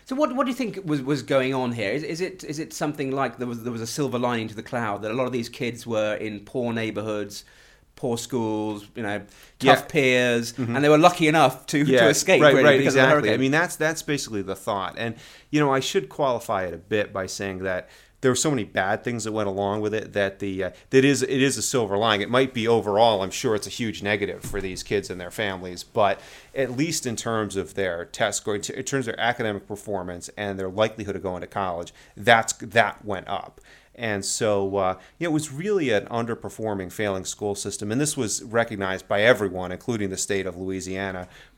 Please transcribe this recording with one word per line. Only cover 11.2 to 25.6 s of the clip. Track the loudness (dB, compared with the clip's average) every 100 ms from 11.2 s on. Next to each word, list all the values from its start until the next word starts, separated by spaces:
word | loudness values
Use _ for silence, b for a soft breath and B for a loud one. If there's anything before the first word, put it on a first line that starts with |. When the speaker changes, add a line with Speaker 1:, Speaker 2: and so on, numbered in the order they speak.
| 4
Speaker 1:
enough | 6 4 2 -4
to, | 0
Speaker 2:
Yeah. | 4 6
Speaker 1:
to | 6
escape, | 4 4 8
Speaker 2:
Right, | 8
Speaker 1:
really, | 8
Speaker 2:
right, | 8 8
Speaker 1:
because | 6
of | 6
the |
Speaker 2:
exactly. | 6 6 4
Speaker 1:
hurricane? |
Speaker 2:
I | 2
mean, | 2
that's, | 2 0 0
that's | -2 -2
basically | -4 -4 -4 -6
the | -6 -6
thought. | -4 -2 -4 -4
And, | -6 -6 B B B
you | 2
know, | 4
I | 2
should | 0 -2 -4
qualify | -2 0 0 -2 -2
it | -2
a | -6
bit | -2 -2 0
by | -4 -6
saying | -6 -6 -4
that | -4 -4 -6 b b b
there | 0
were | 2
so | 2
many | 0
bad | -2 -2 0 0
things | -4 -6
that | -4
went | -2 -2
along | 0 -2 0
with | -2
it | -4 -4
that | -2 -2 -2
the, | -6 -4
uh, | -6 B B
that | 6 6
is, | 4
it | 0
is | 2 2 0
a |
silver | -2 0 0 2
lining. | 4 2
It | 2
might | 2 2
be | 0 2
overall, | 2 4 6 6 4
I'm | 0
sure | -2 -2
it's | -2 -4
a |
huge | -6 -6 -4
negative | -2 -2 -2 -6
for | -8 -6
these | -6 -8
kids | -4 -4 -4
and | -8
their | -10
families, | -6 -4 -4